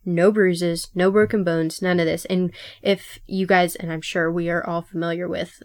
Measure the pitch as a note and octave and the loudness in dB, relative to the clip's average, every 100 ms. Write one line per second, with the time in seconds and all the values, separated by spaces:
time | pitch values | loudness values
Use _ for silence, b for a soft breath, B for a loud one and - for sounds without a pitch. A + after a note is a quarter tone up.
0 | F#3 E3+ F#3 G#3+ F#3 F3 F3 E3+ - F3+ | -4 2 4 4 2 2 0 -2 -4 0
1 | F3+ G3+ G#3+ G#3+ F3 E3 D#3+ - F#3 F3 | 2 4 2 2 0 0 -2 -2 0 2
2 | E3 E3 - F#3 F3+ B B B - G3 | 0 -2 -2 0 0 B B B -2 -2
3 | - - - F#3+ F#3+ F#3 F3+ - E3 D#3+ | -4 -20 -8 -4 2 2 2 -2 -6 -6
4 | - F3+ E3 F3 E3+ E3+ F3+ E3+ E3+ E3+ | -6 -2 -2 -2 -2 -2 -2 -6 -6 -6
5 | E3+ E3+ F3+ F3 F3+ - | -4 -4 -4 -6 -8 -12